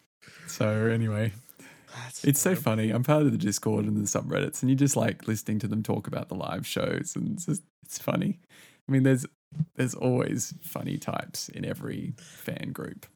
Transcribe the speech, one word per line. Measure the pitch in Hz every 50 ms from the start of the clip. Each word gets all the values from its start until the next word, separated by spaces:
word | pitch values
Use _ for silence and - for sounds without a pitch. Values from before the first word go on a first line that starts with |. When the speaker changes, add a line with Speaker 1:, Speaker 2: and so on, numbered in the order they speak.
| _ _ _
Speaker 1:
<laughs> | _ - - - - -
Speaker 2:
So | - - - 113 107 107 107 110
anyway, | 113 113 113 113 107 104 107 110 113 - - - - - - - - - - - - -
Speaker 1:
That's | - 123 123 - - -
Speaker 2:
it's | 147 139 -
so | - 185 190
Speaker 1:
fair. | - -
Speaker 2:
funny. | - 110 110 110 110
I'm | 104 117 127
part | - 151 151 151
of | 139 113
the | 107
Discord | - 104 101 - - 110 107 107 104
and | 107 107
the | 107 104
subreddits, | 101 - - - - - 95 95 - - - -
and | 127
you're | 135 131
just, | 143 139 -
like, | 120 113 113 - - - -
listening | 110 107 - - 110 107
to | 104 104
them | 107 110 110
talk | - - - -
about | - - - - -
the | -
live | - - - - - -
shows, | - - - - - - - - - -
and | - - - -
it's | - 175
just, | - 151 - - _ _ _ -
it's | - - -
funny. | - - - - - - - - _ _ - - - - - _ _ -
I | 135
mean, | 135 127
there's, | 135 135 127 135 - _ _ _ - - 151 156 - _
there's | - 127 127 -
always | - - 127 123 123 - - - 120 - - - -
funny | - - - - - - - -
types | - - - - - - - - - -
in | - - -
every | - 101 - - - - - - - - -
fan | - - - - - - - - - - -
group. | - - - - - - - _